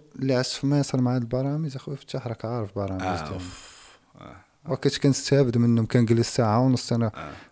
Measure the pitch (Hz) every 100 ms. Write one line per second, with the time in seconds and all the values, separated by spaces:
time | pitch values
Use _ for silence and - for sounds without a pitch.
0 | _ - 135 127 127 - 139 143 139 135
1 | 123 127 117 127 135 151 160 131 - 139
2 | - 139 123 113 113 120 104 98 98 95
3 | 92 87 76 92 90 - - - - -
4 | _ - - - _ _ - 131 143 -
5 | 139 131 - 139 131 117 120 117 110 127
6 | 113 117 117 - 113 110 131 123 - 120
7 | 113 - 78 - -